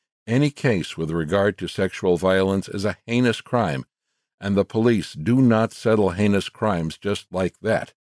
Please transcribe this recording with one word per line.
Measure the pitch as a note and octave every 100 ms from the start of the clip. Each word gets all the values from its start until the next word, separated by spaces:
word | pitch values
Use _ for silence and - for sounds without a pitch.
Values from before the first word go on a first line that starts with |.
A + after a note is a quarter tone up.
| _ _ -
Any | B2 D3
case | - C#3 G2 D2+ -
with | D#2+
regard | E2 D2+ G2 G#2 F#2+
to | F2
sexual | - F#2+ - F#2+ F2
violence | F#2+ F#2+ F#2+ G2 -
is | G2+ G2+
a | - -
heinous | A#2+ B2 -
crime, | - B2 F#2+ C2+ - _ _ _ _ _
and | G2+ G2
the |
police | F#2+ A2+ A#2 G#2+ -
do | - E2 B2+
not | B2+ A2 A2
settle | - A2+ A2 F#2+
heinous | F2+ G#2 G2 -
crimes | - A2 F2 D#2+ -
just | G2+ G#2 -
like | F2+ F2+ _
that," | G#2+ G#2+ - _ _